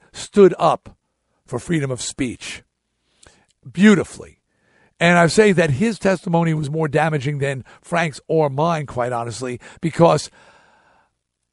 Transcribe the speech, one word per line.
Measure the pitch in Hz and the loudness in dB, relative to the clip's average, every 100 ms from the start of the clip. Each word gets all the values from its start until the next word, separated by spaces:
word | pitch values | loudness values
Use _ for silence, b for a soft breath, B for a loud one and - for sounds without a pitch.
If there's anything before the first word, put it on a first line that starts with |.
| b | b
stood | - - 202 190 175 | -18 -2 6 6 6
up | 165 - - - _ _ _ _ - | 0 -2 -6 -20 _ _ _ _ -12
for | 123 | -10
freedom | - 165 135 | -4 -4 -4
of | 123 | -6
speech | - - 127 90 - - - _ _ _ b b b b b _ - | -8 -6 -8 -8 -14 -16 -20 _ _ _ b b b b b _ -12
beautifully. | 165 214 185 113 - - _ _ _ _ _ _ - | 4 4 4 0 -12 -20 _ _ _ _ _ _ -2
And | 170 175 | 2 4
I | 170 | 4
say | - 214 | 4 4
that | 175 165 | 4 0
his | 131 226 202 | 0 -2 -2
testimony | 190 185 185 165 165 | -2 -2 -2 -2 0
was | 156 143 | -4 -4
more | 156 160 | -4 -2
damaging | 147 160 156 127 147 | -2 -2 -2 -4 -4
than | 139 135 b b | -6 -6 b b
Frank's | - 170 165 - - | -8 -4 -4 -6 -4
or | 160 147 | -2 0
mine, | 135 165 160 143 | 0 -2 -2 -6
quite | 127 123 | -6 -4
honestly, | 120 117 110 127 120 B B | -4 -6 -8 -10 -10 B B
because, | 165 - 165 156 - b b b b b b b b _ _ _ _ | -4 4 4 4 -4 b b b b b b b b _ _ _ _